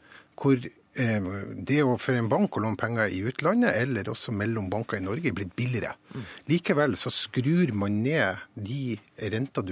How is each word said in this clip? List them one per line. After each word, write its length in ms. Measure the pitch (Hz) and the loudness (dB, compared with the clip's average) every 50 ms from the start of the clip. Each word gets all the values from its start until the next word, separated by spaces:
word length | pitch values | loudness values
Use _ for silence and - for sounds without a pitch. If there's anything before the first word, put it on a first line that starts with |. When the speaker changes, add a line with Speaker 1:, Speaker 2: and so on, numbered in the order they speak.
| _ - - - - _ _ | _ -20 -20 -20 -20 _ _
Speaker 1:
hvor, 240 | - - 139 135 123 | 0 4 4 4 4
eh, 680 | 120 85 - _ _ _ - - 127 117 110 104 95 90 98 98 98 - 107 101 95 - | 0 -6 -14 _ _ _ -4 -2 0 2 2 0 -2 -4 -6 -6 -8 -8 -8 -6 -2 0
det 100 | 135 147 147 | 2 4 4
å, 100 | 127 123 110 | 4 2 2
for 180 | - - 127 123 | 0 0 0 2
en 80 | 113 | 2
bank 300 | 104 120 175 208 - - | 2 4 4 2 2 2
å 80 | - 104 | 0 0
låne 160 | 113 107 - | 0 0 0
penger 320 | - 113 117 113 107 98 90 | -2 -2 0 0 0 0 0
i 60 | 92 101 123 | -2 -2 -4
utlandet, 420 | - - - 170 214 240 240 220 - 107 123 | -2 0 2 2 4 4 4 4 4 2 2
eller 260 | 139 123 104 101 - | 0 0 -2 -2 -4
også 240 | 117 - - - 113 | -6 -6 -4 -4 -2
mellom 320 | 98 104 113 113 110 98 92 101 | 0 0 0 0 -2 -2 -2 -2
banker 260 | 107 113 - 113 101 | -2 -2 -2 -4 -4
i 60 | 92 | -2
Norge, 260 | 95 107 156 175 131 | -2 -2 -2 -2 -2
er 80 | 90 90 | -2 -2
blitt 160 | 98 87 - | -4 -6 -4
billigere. 380 | - 120 123 123 107 - - - - _ - | -4 -2 -2 -2 -2 -4 -6 -8 -12 _ -14
Speaker 2:
Mm. 160 | - 135 107 - - - - - | -12 -12 -12 -12 -16 -8 -2 0
Speaker 1:
Likevel 480 | 156 175 - - 170 143 151 139 - - | 0 2 2 2 2 2 2 2 0 0
så 140 | - 127 - | -2 0 0
skrur 580 | - - - - 131 123 143 165 175 180 139 | 0 0 0 0 0 2 4 4 4 4 2
man 300 | 107 101 101 101 104 104 113 | 2 0 0 0 2 2 2
ned 400 | 135 160 156 110 95 92 92 - - - 110 | 2 2 2 2 0 -2 -4 -8 -14 -12 -10
de 380 | 104 98 127 143 135 120 110 104 - _ _ - 110 | -8 -6 -4 -4 -4 -4 -6 -6 -10 _ _ -8 -6
renter 400 | 101 104 113 131 - - - 101 | -2 -2 -2 -4 -4 -4 -4 -4
du 80 | 90 | -4